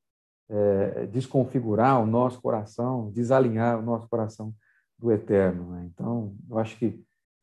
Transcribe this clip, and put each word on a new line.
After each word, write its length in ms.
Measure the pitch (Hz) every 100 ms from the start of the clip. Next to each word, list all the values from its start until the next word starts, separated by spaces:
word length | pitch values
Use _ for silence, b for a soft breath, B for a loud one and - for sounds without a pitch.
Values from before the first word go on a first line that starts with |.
| _ _ _ _ _
eh, 580 | 104 101 98 98 117 117
desconfigurar 920 | 117 127 139 123 135 113 104 123 135
o 40 | 110
nosso 360 | 117 127 123
coração, 720 | 123 117 104 - 123 127 107
desalinhar 680 | 104 120 135 123 110 117 113
o 40 |
nosso 240 | 117 113 113
coração 440 | 117 107 - 110 107 _ _ _ _
do 140 | 117
eterno, 600 | 107 - 101 95 87 87
né? 180 | 90 87
Então, 420 | - 113 117 104 101 87
eu 80 | 110
acho 200 | 110 -
que 220 | 113 - - _ _ _